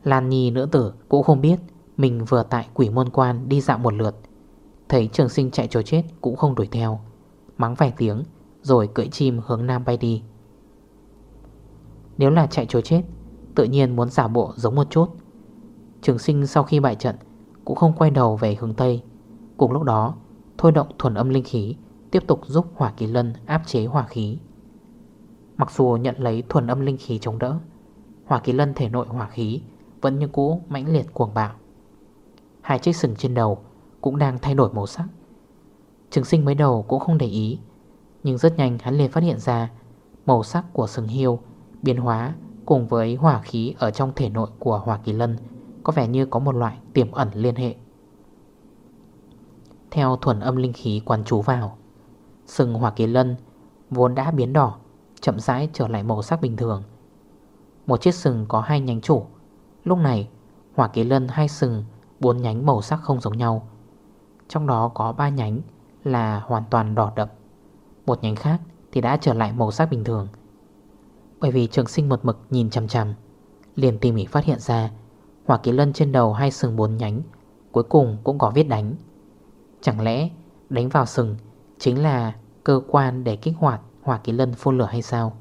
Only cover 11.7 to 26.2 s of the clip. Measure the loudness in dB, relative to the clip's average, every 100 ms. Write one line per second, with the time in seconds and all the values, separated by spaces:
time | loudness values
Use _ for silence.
11.7 | -20 -20 -20 -14 2 4 6 4 0 0
12.7 | -2 2 0 0 -14 -20 -20 -2 0 4
13.7 | 4 2 2 0 0 0 0 -2 -2 0
14.7 | 2 2 2 2 -2 -20 -20 -20 -20 -20
15.7 | -20 -20 -4 -2 0 0 0 2 0 2
16.7 | 2 2 0 -4 -6 -16 -20 -20 -12 -8
17.7 | 2 2 6 4 6 4 2 0 -2 -4
18.7 | 0 0 0 -6 -20 -20 -20 -20 0 2
19.7 | 2 2 2 0 -4 -16 -20 -20 4 6
20.7 | 6 0 -2 -2 0 0 0 0 -4 -4
21.7 | -8 -14 -20 -2 -2 2 -2 2 0 0
22.7 | -2 -4 -2 -2 0 -2 -6 -4 -4 -2
23.7 | -2 0 -2 -2 -6 -6 -6 -14 -20 -20
24.7 | -20 -20 -20 -20 -20 -20 -20 -16 -4 -4
25.7 | 2 2 2 -2 -2